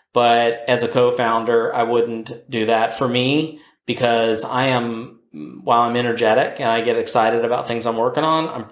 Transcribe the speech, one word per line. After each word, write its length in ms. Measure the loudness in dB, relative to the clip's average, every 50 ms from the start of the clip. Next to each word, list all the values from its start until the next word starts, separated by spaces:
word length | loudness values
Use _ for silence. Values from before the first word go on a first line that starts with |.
| _ _ 0
But 500 | 2 4 6 4 4 4 2 0 -2 -2 0
as 140 | 0 0
a 60 | 0 0
co-founder, 880 | 2 2 2 2 2 0 0 0 0 0 0 2 2 2 2 0 0
I 80 | -2 0
wouldn't 680 | 2 2 0 0 0 -4 -8 -10 -12 -14 -16 -12 -8
do 160 | -4 -2 0
that. 320 | 2 2 2 0 -2 -2 -2
For 100 | -2 0
me, 520 | 0 0 2 2 0 0 0 -2 -8 -14 -20 _ _ _ _
because 580 | -6 -2 0 0 2 2 2 2 2 0 -2 -4
I 240 | -4 -2 -2 0 0
am, 520 | 0 0 -2 -4 -6 -8 -10 -14 -18 _ _ _ -18 -16 -16 -16 -16 -8 -2
while 180 | 0 2 2
I'm 140 | 2 2 0
energetic 640 | 0 0 -2 0 0 2 2 4 4 2 0 -2 -4
and 100 | -2 0
I 120 | 0 0
get 160 | 0 0 0 0
excited 460 | -2 0 0 2 2 2 2 0 0
about 220 | 0 -2 -2 -2 -4
things 180 | -6 -4 -2
I'm 120 | -2 -2 0
working 260 | -2 -2 0 0 0
on, 240 | 0 0 0 -2 -4
I'm, 160 | -6 -10 -12 -14